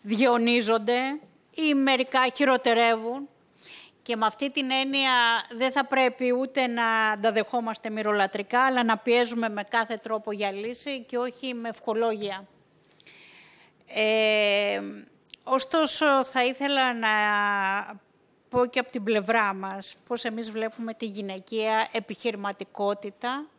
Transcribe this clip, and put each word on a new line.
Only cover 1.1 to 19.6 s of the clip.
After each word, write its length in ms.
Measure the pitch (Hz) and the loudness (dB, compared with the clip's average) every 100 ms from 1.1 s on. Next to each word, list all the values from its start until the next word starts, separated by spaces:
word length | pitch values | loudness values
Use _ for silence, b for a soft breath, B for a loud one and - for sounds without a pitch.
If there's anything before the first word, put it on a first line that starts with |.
| 302 - _ _ | -6 -12 _ _
ή 220 | - 311 | -2 0
μερικά 460 | 277 269 254 262 262 254 247 | 2 2 2 2 2 0 2
χειροτερεύουν. 920 | 285 254 254 226 233 226 226 262 285 _ _ B B B B _ | 2 4 4 4 4 2 -4 -8 -12 _ _ B B B B _
Και 140 | - 226 | -8 0
με 100 | 220 | 0
αυτή 260 | - 277 | 0 -4
την 200 | 285 262 | -2 -2
έννοια 400 | 262 269 277 269 247 233 233 - 233 | 0 0 0 2 4 4 2 -2 -2
δεν 140 | 254 | 0
θα 140 | 262 269 | 0 0
πρέπει 480 | 262 262 262 254 | 2 2 2 0
ούτε 340 | 247 262 269 254 | 0 0 -2 -2
να 160 | 233 226 226 214 208 | 0 0 2 0 2
τα 100 | 220 | 0
δεχόμαστε 580 | 214 214 247 226 214 220 | 0 0 -4 -4 -8 -8
μυρολατρικά, 720 | 214 214 208 190 202 202 247 262 | -4 0 2 2 0 -2 2 4
αλλά 180 | 247 | 2
να 140 | 226 220 | 2 2
πιέζουμε 520 | 240 240 240 233 226 | 4 2 2 -2 -4
με 140 | 208 | -4
κάθε 340 | 208 233 226 220 | -2 -2 0 -6
τρόπο 340 | 220 220 214 | -6 -6 -4
για 200 | 208 202 | -4 -4
λύση 480 | 196 220 240 294 269 | -4 -8 -8 -8 -8
και 180 | 233 240 | -6 -6
όχι 360 | 247 240 262 | -6 -6 -10
με 160 | 240 233 | -8 -8
ευχολόγια. 720 | 220 - 220 233 220 202 190 196 _ _ _ B B B B B B B B B B _ | -8 -4 0 0 -2 -6 -8 -12 _ _ _ B B B B B B B B B B _
Ε, 920 | - 214 220 220 214 208 202 202 202 202 208 - _ _ - | 0 2 4 4 4 4 2 0 -2 -6 -12 -18 _ _ -16
ωστόσο, 800 | 240 262 262 330 311 - 302 269 | -2 -2 2 0 2 2 4 4
θα 220 | 262 262 247 | 2 0 0
ήθελα 480 | 262 277 277 262 | 0 0 2 0
να 160 | 233 220 214 208 208 208 202 196 196 202 208 _ _ _ _ _ | 0 2 2 2 2 0 0 0 -2 -6 -16 _ _ _ _ _
πω 160 | 247 247 | 0 0
και 140 | 262 | 0
από 120 | 254 | -4
την 120 | 240 | -6
πλευρά 500 | 202 214 196 226 208 | 0 0 2 2 2
μας 420 | 196 | -2